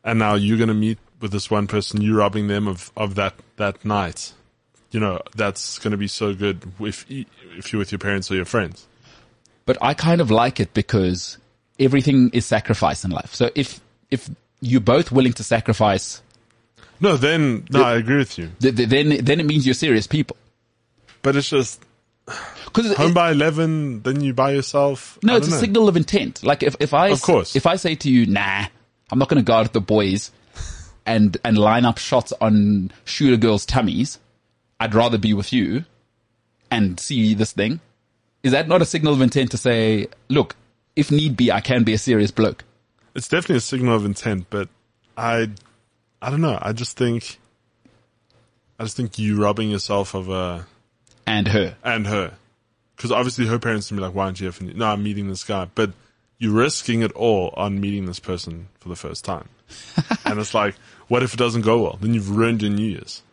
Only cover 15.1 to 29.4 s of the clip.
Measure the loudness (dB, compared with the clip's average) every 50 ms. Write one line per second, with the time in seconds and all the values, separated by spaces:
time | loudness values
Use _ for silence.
15.1 | 2 4 4 4 0 -2 -2 -2 -2 0 0 -2 2 2 4 2 2 0 -2 -6
16.1 | -14 -16 _ _ _ _ _ _ _ _ _ _ _ _ -20 _ _ _ 2 2
17.1 | 4 4 2 2 4 2 2 2 0 -4 -6 0 2 4 4 4 4 0 2 2
18.1 | 2 2 0 -2 -4 -10 -10 -10 -4 0 0 2 2 2 2 2 2 2 4 2
19.1 | 2 2 2 0 2 2 2 2 0 2 2 2 0 0 2 2 2 2 2 0
20.1 | -2 -2 -2 -4 -6 _ _ _ _ _ _ _ _ _ _ _ _ _ _ _
21.1 | -20 _ -2 0 0 0 0 0 0 0 0 -2 -8 -16 -20 _ _ _ _ _
22.1 | _ _ _ -16 -14 -14 -14 -16 -18 -18 -18 -2 -2 0 2 2 2 2 2 4
23.1 | 4 4 4 4 2 2 2 2 2 0 0 0 0 -2 -2 -4 -6 -4 -4 -2
24.1 | -2 0 -2 0 2 2 2 2 2 -2 -2 -2 0 2 2 2 0 -4 -10 -20
25.1 | -10 0 2 4 4 4 2 2 0 0 0 2 4 4 6 6 4 4 0 2
26.1 | 0 -2 -2 -2 -8 -2 0 0 0 2 2 -2 0 0 -2 0 2 2 4 4
27.1 | 2 2 2 4 4 4 2 2 -2 0 2 2 0 2 -2 -4 -4 -2 2 4
28.1 | 6 6 6 4 2 0 0 0 -2 -2 -4 -6 _ _ _ _ _ _ _ _
29.1 | 0 0 2 4 2 2